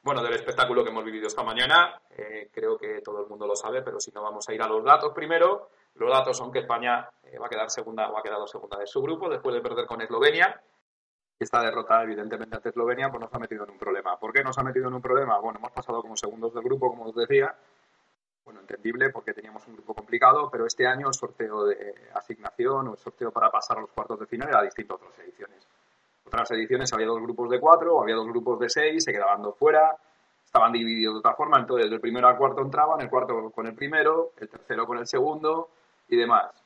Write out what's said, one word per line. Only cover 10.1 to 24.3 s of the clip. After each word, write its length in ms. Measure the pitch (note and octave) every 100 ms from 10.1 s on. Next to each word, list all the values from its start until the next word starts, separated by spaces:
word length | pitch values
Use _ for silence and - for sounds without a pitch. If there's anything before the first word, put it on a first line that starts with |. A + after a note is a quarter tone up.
| A#2 D3 D#3+ F#3 - _ _ _ _ _ _ _ _
Y 40 |
esta 180 | A2+ A#2+
derrota, 400 | A2+ A#2 G#2+ A2+
evidentemente, 540 | A2 G#2 G#2+ A2 A2 A2
ante 140 | A#2
Eslovenia, 400 | A#2 A#2 B2+ C3+
pues, 100 | B2
nos 120 | A2+
ha 60 | A2+
metido 260 | A2+ G#2+ G2+
en 40 |
un 80 | F#2+
problema. 420 | G2+ G2 F#2 F2+
¿Por 140 | A2
qué 100 | B2+
nos 140 | C3 C3+
ha 60 |
metido 240 | C3 B2+ B2+
en 80 | B2+
un 60 |
problema? 380 | B2 C3 C3 G#2
Bueno, 200 | A2+ G#2+
hemos 120 | A#2
pasado 300 | B2+ - A#2
como 160 | A2+ G#2+
segundos 380 | G#2+ A2+ A#2 A#2
del 80 |
grupo, 260 | A#2+ C3+ B2+
como 160 | A#2+ A2+
os 100 | A2+
decía. 400 | A#2 C#3 C#3+ - _ _ _ _ _ _ _ _
Bueno, 180 | - G#2+
entendible, 500 | G2 G2+ A2 A#2+ C3+
porque 220 | A2+ A2
teníamos 320 | G#2 A2 A2 -
un 80 | G#2+
grupo 180 | -
complicado, 560 | A2 G#2 A#2+ C3 D3 C#3+
pero 140 | A#2 A#2
este 220 | - B2+
año 200 | C3 C#3
el 60 |
sorteo 520 | C3+ A#2+ - A2+ G#2+ G#2
de 280 | G2 G2+ - A2+ -
asignación 720 | - A2+ G#2 - B2 C3+ C3
o 60 |
el 40 | G#2
sorteo 340 | - _ A#2
para 200 | A#2 A2
pasar 260 | A2 - A2
a 40 |
los 100 | A2
cuartos 280 | - G#2 G#2+
de 60 |
final 240 | A2